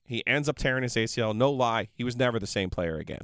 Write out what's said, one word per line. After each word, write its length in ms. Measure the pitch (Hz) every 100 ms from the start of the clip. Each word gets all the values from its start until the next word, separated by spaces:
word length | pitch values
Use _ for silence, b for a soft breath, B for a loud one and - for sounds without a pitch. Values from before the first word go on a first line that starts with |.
| -
He 200 | 117 -
ends 220 | 139 147
up 100 | 147
tearing 260 | 139 127
his 120 | 127 120
A 100 | 113
C 160 | -
L. 120 | 110
No 180 | 107 135
lie, 380 | 135 120 113 107
he 100 | - 123
was 100 | 123
never 240 | 127 113
the 80 | 98
same 220 | 107 92
player 280 | - 85 80
again. 220 | - -